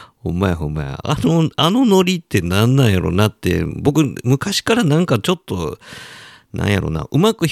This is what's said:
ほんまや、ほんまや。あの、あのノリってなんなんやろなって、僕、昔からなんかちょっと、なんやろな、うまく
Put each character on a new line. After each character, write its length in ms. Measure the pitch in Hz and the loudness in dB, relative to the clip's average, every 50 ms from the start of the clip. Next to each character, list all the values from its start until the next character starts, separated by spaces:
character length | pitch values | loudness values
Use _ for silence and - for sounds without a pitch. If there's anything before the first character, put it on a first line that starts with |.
| - - _ _ | -20 -20 _ _
ほ 100 | - 90 | -8 -6
ん 80 | 85 87 | -2 -2
ま 100 | 98 95 | 0 0
や、 80 | 87 | -2
ほ 100 | 80 78 | -2 -4
ん 80 | 73 76 | -6 -6
ま 80 | 78 71 | -6 -6
や。 180 | 67 - - - | -8 -10 -8 -4
あ 120 | - - - | -4 -4 -2
の、 280 | - 165 165 165 160 - - | 0 0 2 2 2 0 0
あ 140 | - 135 165 | 0 0 2
の 160 | 202 247 277 | 2 2 4
ノ 160 | 226 190 185 185 | 4 4 4 4
リ 160 | 180 185 165 | 2 0 -4
っ 40 | - | -6
て 180 | _ - 98 | _ -2 -2
な 260 | 85 87 92 101 110 | 0 0 2 2 2
ん 80 | 120 131 | 4 4
な 100 | 139 131 | 4 4
ん 60 | 110 98 | 4 4
や 60 | 92 | 2
ろ 140 | 85 85 85 | 0 0 0
な 160 | 92 107 104 | 2 0 0
っ 20 | |
て、 340 | - _ - 92 87 87 82 | 0 _ -4 -2 -2 0 -2
僕、 520 | 80 - - - 143 139 151 156 120 78 - - | -4 -4 -2 -2 0 2 2 0 0 -2 -4 -2
昔 380 | 120 135 139 - - - - - | 0 0 0 -2 -4 -6 -4 -2
か 120 | - 226 | 0 0
ら 100 | 240 226 | 0 2
な 140 | 143 147 160 | 2 2 2
ん 80 | 180 | 2
か 120 | - 135 110 | 2 0 0
ち 100 | - 175 | 0 -2
ょ 40 | 185 | -4
っ 80 | - - | -4 -4
と、 320 | - - 90 82 73 - - - - - - - - - - - - - - _ _ - | -8 -6 -6 -4 -6 -8 -10 -14 -20 -20 -20 -20 -20 -20 -20 -20 -20 -20 -20 _ _ -8
な 140 | 82 87 | -4 -2
ん 40 | 101 | 0
や 100 | 101 95 | 0 0
ろ 100 | 80 78 | 0 -2
な、 160 | 80 78 73 - | -4 -4 -6 -2
う 80 | - 139 | 0 2
ま 160 | 190 220 220 | 2 2 0
く 120 | - 170 147 | 0 -2 0